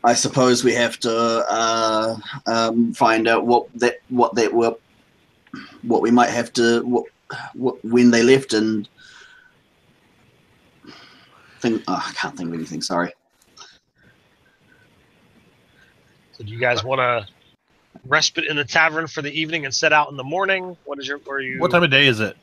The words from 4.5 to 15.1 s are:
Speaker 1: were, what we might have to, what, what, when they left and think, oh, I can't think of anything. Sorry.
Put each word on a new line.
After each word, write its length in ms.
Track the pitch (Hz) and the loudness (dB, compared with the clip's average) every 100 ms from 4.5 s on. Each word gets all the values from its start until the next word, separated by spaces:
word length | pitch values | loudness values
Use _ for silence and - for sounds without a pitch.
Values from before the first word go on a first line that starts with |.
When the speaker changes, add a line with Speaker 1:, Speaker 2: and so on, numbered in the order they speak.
Speaker 1:
were, 240 | 117 117 113 _ _ _ _ _ _ _ - - - | 2 0 -2 _ _ _ _ _ _ _ -20 -20 -16
what 200 | 117 113 | -2 0
we 80 | 110 | 4
might 200 | 120 123 | 4 4
have 220 | 120 117 | 0 -4
to, 280 | - 117 117 | 0 2 2
what, 220 | 120 120 - _ _ - - | 0 -4 -4 _ _ -14 -14
what, 300 | - 127 - | -6 -6 -4
when 260 | 110 120 123 | 0 6 6
they 120 | 117 | 6
left 300 | 120 135 - | 6 4 4
and 360 | 107 110 110 101 _ - - - - _ _ _ _ _ _ _ _ _ _ _ _ _ _ - - - _ _ _ _ _ | 0 0 -2 -6 _ -20 -20 -20 -20 _ _ _ _ _ _ _ _ _ _ _ _ _ _ -20 -20 -20 _ _ _ _ _
think, 220 | 123 110 - | -4 -2 -4
oh, 140 | 92 | -6
I 80 | - | -6
can't 220 | - 90 - | -8 -10 -8
think 120 | 87 | -8
of 60 | |
anything. 260 | 82 80 78 | -8 -10 -10
Sorry. 300 | - 90 85 - _ _ _ _ - _ _ _ _ _ _ _ _ _ _ _ _ _ _ | -4 -2 -2 -8 _ _ _ _ -20 _ _ _ _ _ _ _ _ _ _ _ _ _ _